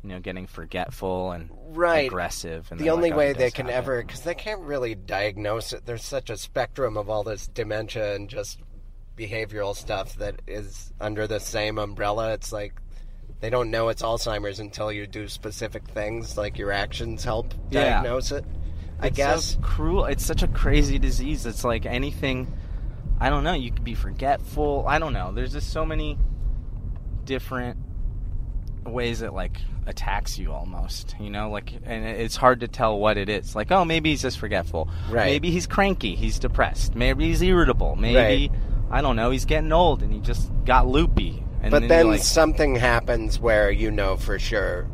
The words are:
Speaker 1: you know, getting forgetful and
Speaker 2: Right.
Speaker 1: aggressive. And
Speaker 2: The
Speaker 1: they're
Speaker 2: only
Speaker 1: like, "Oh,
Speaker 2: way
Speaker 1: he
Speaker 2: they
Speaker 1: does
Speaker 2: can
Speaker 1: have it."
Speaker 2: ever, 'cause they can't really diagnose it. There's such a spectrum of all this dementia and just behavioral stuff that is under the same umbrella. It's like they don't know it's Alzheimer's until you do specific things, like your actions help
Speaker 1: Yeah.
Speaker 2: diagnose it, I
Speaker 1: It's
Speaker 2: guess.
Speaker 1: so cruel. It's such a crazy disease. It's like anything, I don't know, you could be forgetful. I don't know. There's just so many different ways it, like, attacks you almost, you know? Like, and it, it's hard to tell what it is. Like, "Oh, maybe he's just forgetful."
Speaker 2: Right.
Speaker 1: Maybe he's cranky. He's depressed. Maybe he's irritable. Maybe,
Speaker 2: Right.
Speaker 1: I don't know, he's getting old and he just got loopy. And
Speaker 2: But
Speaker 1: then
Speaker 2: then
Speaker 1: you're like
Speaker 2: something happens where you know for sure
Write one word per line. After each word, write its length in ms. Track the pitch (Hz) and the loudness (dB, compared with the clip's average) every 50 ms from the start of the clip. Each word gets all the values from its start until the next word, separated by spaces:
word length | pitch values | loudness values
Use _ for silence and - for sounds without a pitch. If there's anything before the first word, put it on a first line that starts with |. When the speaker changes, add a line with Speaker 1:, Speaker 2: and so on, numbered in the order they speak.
| - | -12
Speaker 1:
you 60 | 101 | -12
know, 100 | 92 92 | -12 -10
getting 260 | 90 95 92 92 92 - | -8 -8 -8 -8 -10 -12
forgetful 840 | - - 82 80 - 90 87 - - - - 95 92 92 92 92 | -12 -12 -12 -8 -6 -6 -6 -6 -6 -6 -4 -2 -2 -2 -2 -4
and 180 | 87 85 82 82 - - - 160 | -6 -8 -10 -12 -14 -16 -16 -12
Speaker 2:
Right. 360 | 156 160 175 170 165 156 143 131 | -4 0 2 4 4 2 2 0
Speaker 1:
aggressive. 600 | 95 92 85 - - - - 90 - 82 82 - | -2 -4 -4 -4 -6 -8 -8 -10 -10 -10 -12 -12
And 80 | 85 85 | -10 -4
Speaker 2:
The 60 | 151 | 0
Speaker 1:
they're 80 | 160 160 | 0 2
Speaker 2:
only 160 | 170 175 170 | 2 2 2
Speaker 1:
like, 60 | 156 | 2
"Oh, 20 | 151 | 2
Speaker 2:
way 100 | 147 139 | 2 2
Speaker 1:
he 40 | 139 | 2
Speaker 2:
they 100 | 143 127 | 2 0
Speaker 1:
does 80 | 123 - | 0 0
Speaker 2:
can 120 | - 127 | -4 -6
Speaker 1:
have 80 | 123 120 | -4 -4
it." 40 | 127 | -4
Speaker 2:
ever, 260 | 120 131 131 120 117 | -2 -2 -4 -4 -4
'cause 180 | - - - | -8 -12 -10
they 140 | - 160 175 | -8 -8 -8
can't 260 | - - 214 214 196 | -6 -6 -8 -8 -8
really 340 | 175 143 147 139 123 117 113 | -8 -6 -4 -4 -4 -4 -6
diagnose 760 | 98 95 92 98 95 101 107 98 98 107 104 107 117 107 - - | -8 -8 -6 -4 -2 -2 -2 -4 -4 -4 -4 -4 -4 -4 -8 -10
it. 120 | 107 - | -12 -10
There's 180 | - 120 113 - | -10 -10 -10 -8
such 240 | - 139 135 - - | -6 -8 -8 -6 -6
a 80 | 117 - | -10 -10
spectrum 580 | - - - 139 120 120 - - 135 117 107 | -10 -8 -4 -4 -4 -4 -4 -4 -2 -2 -2
of 140 | 107 104 104 | -4 -4 -2
all 140 | 110 107 104 | -2 -2 -2
this 240 | 113 107 98 - - | -4 -6 -8 -8 -10
dementia 640 | - - 113 107 107 107 110 107 - 117 107 104 101 | -6 -6 -6 -4 -4 -4 -6 -6 -6 -4 -4 -4 -4
and 140 | 98 101 98 | -6 -6 -8
just 300 | 107 110 101 - - - - - - - - - - - - - - - | -8 -10 -10 -10 -10 -16 -16 -16 -16 -16 -16 -16 -16 -18 -18 -18 -14 -12
behavioral 580 | 113 104 113 113 110 107 107 107 101 98 104 | -10 -8 -6 -6 -6 -6 -6 -4 -4 -4 -4
stuff 400 | - - - 110 98 95 - - | -6 -6 -4 -4 -4 -4 -6 -8
that 200 | - 107 101 95 - - - | -8 -8 -8 -8 -8 -10 -10
is 460 | - 107 104 104 - - - - - - | -10 -10 -10 -10 -12 -14 -14 -14 -12 -8
under 260 | - 107 107 107 107 107 | -6 -6 -4 -4 -4 -2
the 120 | 110 104 | -4 -4
same 360 | - - - 110 104 107 104 107 | -6 -4 -4 -2 -2 -2 -2 -2
umbrella. 540 | 104 101 101 - 107 101 104 110 113 110 110 | -4 -6 -4 -4 -2 -2 0 0 0 -2 -2
It's 200 | 104 - - - | -4 -6 -8 -6
like 220 | 104 104 101 - - - - - - - - - - - - - - | -6 -8 -8 -10 -14 -14 -14 -14 -14 -14 -14 -14 -14 -14 -14 -14 -8
they 80 | - 113 | -4 -2
don't 200 | 117 123 123 110 | 0 0 0 0
know 200 | 110 113 113 113 | 0 0 0 0
it's 120 | 110 - | 0 -2
Alzheimer's 580 | - 113 113 117 - 117 110 104 104 101 98 98 | -2 -2 -2 -2 -2 -2 -4 -4 -4 -6 -8 -8
until 320 | 110 101 101 - 107 107 | -12 -12 -8 -6 -6 -4
you 140 | 107 104 104 101 | -4 -6 -8 -8
do 200 | - 107 104 98 | -10 -10 -10 -10
specific 560 | - - - 110 104 - 117 107 - 110 - - | -10 -10 -10 -10 -8 -8 -8 -8 -8 -10 -12 -10
things, 480 | - 107 104 104 113 120 110 - - - | -6 -6 -4 -4 -4 -6 -6 -6 -4 -4
like 200 | 104 104 - - | -4 -4 -4 -4
your 140 | 104 101 | -2 -2
actions 520 | 101 101 101 107 - - 117 117 113 110 - | 0 0 -2 -2 -4 -6 -6 -6 -6 -4 -2
help 300 | 123 110 110 117 - - - - - | -2 -2 -2 -2 -4 -6 -6 -6 -2
Speaker 1:
Yeah. 320 | - 139 143 135 123 127 | 0 2 4 4 4 2
Speaker 2:
diagnose 300 | 117 120 120 131 127 - | 2 0 -2 -2 -2 -2
it, 140 | 143 143 - - - - - - - - - - - - | -4 -4 -6 -6 -6 -6 -4 -4 -6 -6 -8 -8 -8 -2
I 80 | - 135 | -2 0
Speaker 1:
It's 100 | - - | 0 2
Speaker 2:
guess. 280 | 139 139 151 165 160 - - | 2 2 2 2 0 0 0
Speaker 1:
so 40 | - | 0
cruel. 460 | - - - - 151 160 165 160 - | 2 2 0 2 2 2 2 2 2
It's 180 | 131 143 143 - | 2 2 0 0
such 160 | - 160 147 | 0 2 2
a 60 | 190 - | 2 2
crazy 500 | - - - 147 135 135 143 139 139 139 | 4 4 4 6 6 6 6 6 4 4
disease. 460 | - 135 120 - 123 139 156 135 - | 4 4 4 2 2 0 -2 -2 -2
It's 180 | 117 107 - - | -4 -6 -2 0
like 200 | 123 117 113 - | 0 0 0 -2
anything, 600 | - 117 123 135 147 143 - - 135 131 127 127 - - - - - - - - - - - - - - - | -2 -2 -2 -2 -2 -4 -2 -2 -2 0 -2 -4 -4 -6 -8 -8 -6 -6 -6 -6 -6 -6 -6 -2 0 2 2
I 100 | 120 131 | 4 4
don't 140 | 147 147 139 | 4 4 2
know, 100 | 160 185 | 2 0
you 180 | 156 127 117 | 0 -2 -2
could 120 | - - 117 | -2 -4 -4
be 100 | 120 113 | -4 -4
forgetful. 920 | - - 98 98 - 135 135 143 123 - - - 143 151 147 143 139 - - | -4 -4 -4 -4 -2 0 0 0 0 -2 -6 -2 0 0 2 2 0 0 2
I 120 | 139 156 | 0 0
don't 120 | 160 151 127 | 0 0 -2
know. 200 | 101 92 92 98 | -2 -2 -2 -2
There's 180 | 113 127 127 | -4 -2 -2
just 200 | - 147 143 - | -2 -4 -2 -2
so 140 | - 160 160 | -2 -2 -2
many 320 | 160 160 156 151 151 147 - - - 139 - - - - - - - - - - - - - - - - - - | 0 0 -2 -2 -2 0 2 2 2 2 0 -2 -2 -2 -2 -4 -6 -8 -8 -6 -6 -6 -6 -6 -6 -6 -6 -4
different 520 | - 135 127 - - 131 123 123 123 117 - - - - - - - - - - - - - - - - - - - - - - | -4 -4 -4 -4 -4 -6 -4 -4 -4 -6 -6 -8 -8 -6 -4 -4 -2 -4 -4 -6 -4 -4 -4 -4 -4 -4 -6 -6 -6 -8 -8 -8
ways 360 | 120 113 123 120 120 117 113 | -6 -4 -2 -2 -2 -2 -2
it, 120 | 113 104 - | -4 -6 -4
like, 260 | 95 92 85 - - - - - - - 101 | -4 -4 -4 -4 -4 -4 -4 -4 -4 -4 -4
attacks 500 | 101 - - 101 98 104 107 - - 107 | -4 -4 -2 -2 0 -2 -2 -4 -4 -4
you 140 | 95 87 | -4 -4
almost, 640 | 76 - - 90 92 90 92 92 - - - - - - | -4 -4 -6 -6 -6 -6 -4 -4 -4 -6 -6 -8 -8 -8
you 100 | 104 104 | -8 -8
know? 200 | 101 101 107 107 | -6 -6 -4 -4
Like, 240 | 107 101 98 - - 120 - | -6 -6 -8 -8 -10 -10 -8
and 220 | - 117 110 110 | -8 -6 -6 -4
it, 140 | 110 110 101 | -6 -4 -4
it's 160 | 113 113 - | -4 -4 -2
hard 240 | - - 127 127 117 | 4 6 6 6 6
to 60 | 120 113 | 0 -6
tell 300 | - - 127 113 107 101 | -2 0 0 2 2 4
what 180 | 104 107 107 101 | 4 2 4 2
it 120 | 98 98 | 0 0
is. 260 | 107 98 - - - | -2 -2 -4 -4 -4
Like, 160 | 110 107 - | -4 0 2
"Oh, 140 | 180 196 180 | 4 4 4
maybe 240 | 165 160 165 156 156 | 2 0 0 2 2
he's 100 | 151 131 | 0 0
just 160 | - 131 117 - | 0 -4 -4 -4
forgetful." 500 | - 110 104 92 85 - - 85 78 - - - - - | -4 -2 -2 -2 -2 -2 -2 -2 -4 -2 -4 -4 -4 -2
Speaker 2:
Right. 160 | 110 117 104 | 2 2 4
Speaker 1:
Maybe 260 | 98 139 147 139 - | 4 2 2 2 0
he's 160 | 160 180 165 - | 0 0 -2 -2
cranky. 480 | - - 196 196 190 - - 107 85 | 2 2 2 2 2 0 -2 -2 -2
He's 240 | - - 110 107 - | 0 0 0 0 0
depressed. 560 | - - - - 120 - - - - - - | 0 0 4 4 2 2 4 0 0 0 2
Maybe 320 | 113 123 127 135 131 156 165 | 2 2 2 2 2 2 2
he's 140 | 165 160 | 4 4
irritable. 540 | 175 185 185 175 165 139 120 - 95 78 73 | 6 6 6 6 6 6 6 4 4 2 2
Maybe, 540 | - 104 113 120 131 117 107 101 - 139 139 | 2 2 6 8 8 8 8 6 4 4 2
Speaker 2:
Right. 20 | - - - - - - - - | 2 0 0 2 2 2 2 2
Speaker 1:
I 100 | 120 127 | 2 2
don't 140 | 143 143 120 | 2 2 2
know, 160 | 110 113 123 | 2 2 2
he's 140 | 131 131 127 | 2 2 2
getting 260 | - 151 156 151 147 | 2 2 2 4 4
old 320 | 156 165 180 170 139 127 - | 6 6 8 8 6 4 2
and 100 | 104 107 | 2 0
he 60 | 107 | 2
just 320 | 101 117 - - - - - - - | 0 0 2 2 0 2 2 2 4
got 220 | - 123 131 131 127 | 8 8 8 8 8
loopy. 560 | 127 147 170 151 127 - - - - - - - - - | 6 6 6 6 6 4 2 2 -2 -4 -6 -4 -2 0
And 100 | - 107 | 2 6
Speaker 2:
But 80 | 123 147 | 6 6
Speaker 1:
then 60 | 123 117 | 8 8
Speaker 2:
then 160 | 165 165 165 | 8 8 10
Speaker 1:
you're 80 | 165 160 | 8 6
like 80 | - | 4
Speaker 2:
something 540 | - - - 165 160 156 156 - 156 143 131 | 2 4 6 6 6 6 6 4 4 4 4
happens 640 | 120 123 123 120 117 - - 120 113 110 110 - - | 4 4 4 4 4 2 2 0 0 2 2 0 2
where 320 | - 117 110 107 107 101 | 4 4 6 6 6 6
you 180 | 101 104 110 110 | 4 4 2 2
know 280 | 107 107 101 95 95 87 | 2 2 2 2 0 0
for 200 | - - 104 95 | 0 0 0 0
sure 500 | - - 117 104 95 90 90 90 90 - | 0 0 0 0 0 0 -2 -2 -4 -6